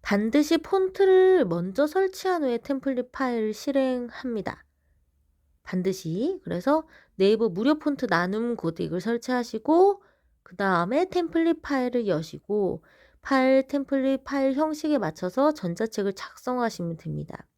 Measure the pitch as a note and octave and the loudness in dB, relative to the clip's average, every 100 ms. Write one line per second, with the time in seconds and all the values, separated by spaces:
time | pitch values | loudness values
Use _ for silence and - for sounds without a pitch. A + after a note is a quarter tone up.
0 | - G3+ G#3+ C#4+ D4+ E4 D#4+ G4 F#4+ - | 0 0 2 2 2 0 0 0 0 2
1 | G4 F#4 F#4 F#4 G#3 E3 F3+ F#3+ D4+ F#4 | 6 8 8 6 4 0 -2 0 0 2
2 | F#4+ F#4+ F#4+ F4+ C#4 A#3 - C4+ C4+ B3+ | -2 -2 -2 0 0 -2 -4 -4 -2 -4
3 | B3 - C4 A#3+ G#3+ G#3+ - C#4 C4 B3+ | -6 -4 -2 -2 -2 -4 -2 0 0 -2
4 | A#3+ - B3+ A3+ F3+ - _ _ _ _ | -6 -10 -6 -6 -6 -10 _ _ _ _
5 | _ _ _ _ _ _ - F#3 F#3 F#3+ | _ _ _ _ _ _ -8 -4 -2 -4
6 | E3 E3+ C#4 F#4+ - F3 A3 D#4 D#4 - | -6 -4 -4 -4 -6 -4 0 0 -2 -20
7 | _ - G3 G#3+ A3+ E3+ A#3+ D4+ D4+ C#4 | _ 0 2 4 0 0 0 0 -2 -4
8 | B3+ E3+ F3+ G#3 A#3 A#3 E3 E3 E3 E3+ | 0 0 0 -2 -4 -4 -6 -4 -4 -4
9 | F3+ A#3+ B3 B3+ A#3 A3 G#3+ E4 F#4+ G4 | -4 -4 -2 -4 -2 -6 2 4 6 2
10 | _ _ _ _ - F3+ G3 F3+ F3 C4+ | _ _ _ _ -20 -4 0 2 2 0
11 | F#4 F4+ E4+ E4 E4 D#4+ - C#4 B3 A#3+ | 0 -2 0 2 2 0 -2 -2 0 0
12 | G#3+ D#3+ D#3+ D3 _ G#3 F#3+ - _ _ | 0 -2 -2 -12 _ 0 0 -2 _ _
13 | _ _ - C4+ C4 C4+ C4+ C#4+ C4+ C#4 | _ _ -2 2 4 4 2 -4 -2 0
14 | C4 C4+ - C#4 C4+ C4 D#4 D4+ D#4 D4 | 0 -2 -2 -2 0 0 -2 -2 -2 0
15 | F3+ - F3+ A3 C#4+ D4+ F3 E3+ A3 A3 | -2 -4 -6 0 0 0 -6 -4 -4 -2
16 | G3+ F#3+ - - - B3+ A#3 - F3 E3 | -4 -4 -12 -12 -6 -2 -4 -4 -8 -8
17 | D#3+ D3+ D3 - - | -8 -8 -10 -14 -18